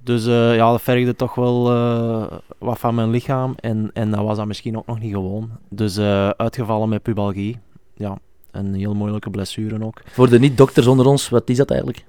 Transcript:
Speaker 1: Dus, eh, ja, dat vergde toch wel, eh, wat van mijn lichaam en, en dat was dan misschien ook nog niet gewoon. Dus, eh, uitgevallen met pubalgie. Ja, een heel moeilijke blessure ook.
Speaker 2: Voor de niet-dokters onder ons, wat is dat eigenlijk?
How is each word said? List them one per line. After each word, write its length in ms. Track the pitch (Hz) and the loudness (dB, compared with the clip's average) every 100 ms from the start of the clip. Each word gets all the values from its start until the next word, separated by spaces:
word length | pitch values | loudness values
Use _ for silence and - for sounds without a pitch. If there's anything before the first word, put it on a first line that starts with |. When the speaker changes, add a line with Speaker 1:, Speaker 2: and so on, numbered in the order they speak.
Speaker 1:
Dus, 240 | - 120 113 | -2 0 2
eh, 300 | 117 117 117 | 2 4 4
ja, 140 | 113 | 4
dat 120 | 120 | 2
vergde 340 | - 123 123 120 | 2 0 0 -2
toch 180 | 123 | -4
wel, 360 | - 123 123 123 | -2 0 2 2
eh, 520 | 120 120 117 117 113 107 87 - - | 2 0 0 -2 -4 -6 -10 -18 -10
wat 200 | 110 113 | -6 -4
van 160 | 123 | -2
mijn 160 | 117 113 | 0 0
lichaam 440 | 120 - 131 131 - | -2 -2 -4 -4 -6
en, 300 | 117 107 107 | -6 -4 -4
en 180 | - 107 | -4 -2
dat 100 | 104 | -2
was 120 | 107 107 | -2 -2
dan 120 | 107 | -4
misschien 280 | 101 123 110 | -8 -8 -8
ook 80 | - | -8
nog 140 | 113 | -8
niet 120 | 110 | -6
gewoon. 360 | 101 92 104 113 113 - | -6 -6 -6 -10 -14 -14
Dus, 260 | 101 107 98 | -4 -2 0
eh, 320 | 104 98 98 | 0 2 2
uitgevallen 600 | - 113 - 110 110 110 | 0 -4 -4 -2 -2 0
met 140 | 104 | -2
pubalgie. 560 | - 104 101 98 101 120 - - _ | -2 -2 -2 -4 -6 -8 -14 -20 _
Ja, 240 | - 104 98 - _ - | -12 -10 -10 -14 _ -16
een 240 | 98 98 | -8 -6
heel 200 | 98 101 | -4 -4
moeilijke 360 | 104 104 107 104 | -4 -4 -4 -6
blessure 540 | 98 95 - 107 107 | -8 -8 -6 -6 -6
ook. 180 | 110 - - | -8 -10 -8
Speaker 2:
Voor 220 | - 123 | 4 6
de 100 | 120 | 8
niet-dokters 480 | 139 123 131 - 120 | 6 6 6 6 4
onder 200 | 131 127 | 6 4
ons, 220 | 139 - | 2 2
wat 200 | 120 - | 0 2
is 80 | 123 | 0
dat 140 | 139 | 2
eigenlijk? 340 | 127 131 - | 0 -4 -8